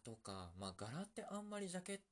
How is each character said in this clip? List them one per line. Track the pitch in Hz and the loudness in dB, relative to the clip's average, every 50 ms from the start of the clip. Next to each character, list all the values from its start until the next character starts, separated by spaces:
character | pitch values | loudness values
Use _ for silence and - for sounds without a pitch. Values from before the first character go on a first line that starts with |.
| - | -6
と | 120 113 | -6 -8
か、 | - - 101 98 95 92 87 85 92 | -4 -2 -2 0 0 0 -2 -2 -2
ま | 101 95 | -2 -2
あ、 | 90 | 0
柄 | - 101 104 123 165 202 | 0 0 0 2 0 0
っ | 220 | 0
て | - 233 202 - | 0 -2 -2 0
あ | 196 208 | 0 0
ん | 208 208 | 0 0
ま | 208 208 | 0 0
り | 202 185 | 2 2
ジ | 175 | 2
ャ | 185 | 0
ケ | 180 - 196 | 0 0 -2
ッ | 196 - _ | -2 -2 _